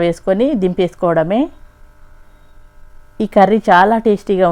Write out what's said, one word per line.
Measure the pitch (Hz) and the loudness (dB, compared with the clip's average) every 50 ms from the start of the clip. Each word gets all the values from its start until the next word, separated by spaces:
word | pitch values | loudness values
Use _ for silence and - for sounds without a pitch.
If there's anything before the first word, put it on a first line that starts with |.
| 170 | 2
వేసుకొని | 170 165 - - - 190 196 240 277 311 214 | 0 -4 -4 -4 -4 -2 0 -2 -2 -2 -2
దింపేసుకోవడమే. | 185 185 180 - 185 170 - - - 175 170 165 160 165 202 233 294 349 - - - - _ _ - - - - - - - - - - - - - - - - - - _ - - - - - - - - - 220 | -2 -4 -2 -2 -4 -4 -4 -4 -4 -2 0 0 -2 -2 -2 -4 -4 -4 -8 -14 -20 -20 _ _ -20 -20 -20 -20 -20 -20 -20 -20 -20 -20 -20 -20 -20 -20 -20 -20 -20 -20 _ -20 -20 -20 -20 -20 -20 -16 -10 -8 -6
ఈ | 202 - | -2 2
కర్రీ | 208 196 190 214 226 - - | 2 2 4 2 0 0 2
చాలా | 185 175 185 208 226 226 214 | 2 4 4 2 0 0 0
టేస్టీగా | 226 208 190 - - 202 185 185 170 | 0 -2 -2 -2 -4 -2 0 0 0